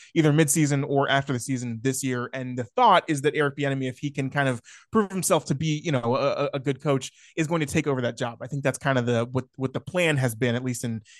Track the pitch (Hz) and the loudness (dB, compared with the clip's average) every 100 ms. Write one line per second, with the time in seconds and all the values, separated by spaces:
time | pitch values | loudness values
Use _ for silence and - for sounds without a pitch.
0 | - 165 151 147 151 165 147 143 139 139 | -4 2 4 6 4 4 2 2 0 0
1 | 135 139 139 123 - 127 123 113 113 127 | 2 2 0 -4 -2 -6 -4 -4 -2 -2
2 | 135 123 123 131 127 123 117 - 240 180 | -2 -4 -4 -8 -8 -8 -6 4 6 6
3 | - 147 143 147 143 139 139 135 131 120 | 4 0 0 0 0 0 -2 -2 -4 -4
4 | 147 143 135 143 139 120 - - _ 220 | -6 -4 -2 0 0 -2 -8 -20 _ 0
5 | 196 190 - 165 - 135 160 151 165 135 | 0 -2 0 0 0 -2 -2 -2 -2 -2
6 | 117 120 135 - 143 139 131 135 156 135 | 0 0 0 0 -2 -2 -4 -4 0 -2
7 | - - - - 156 165 151 160 147 131 | -2 -14 -12 -6 -2 -2 0 -2 0 -2
8 | 120 117 120 120 131 143 135 - 143 131 | -2 -4 -6 -6 -10 -4 -2 0 2 2
9 | 120 120 120 127 - - 131 - - 180 | 2 0 0 -4 -6 -6 -6 -6 -4 0
10 | 170 143 127 110 123 120 127 120 120 113 | 2 2 0 0 0 0 -2 -4 -6 -6
11 | - - | -10 -20